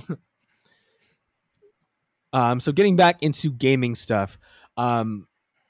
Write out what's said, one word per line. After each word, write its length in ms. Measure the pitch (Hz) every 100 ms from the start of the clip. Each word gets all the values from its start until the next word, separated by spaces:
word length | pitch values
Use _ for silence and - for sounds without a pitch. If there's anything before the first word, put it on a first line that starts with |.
| -
<laughs> 100 | 165 _ _ _ _ _ _ _ _ _ _ _ _ _ _ 403 _ _ _ _ _ _
Um, 260 | 131 120 123
so 140 | 139
getting 240 | 143 202 180
back 260 | 175 175
into 260 | 151 143 160
gaming 420 | 123 131 135 123
stuff, 440 | 117 - 110 98 - _ _ _ -
um, 520 | 120 120 113 107 90 _ _ _ _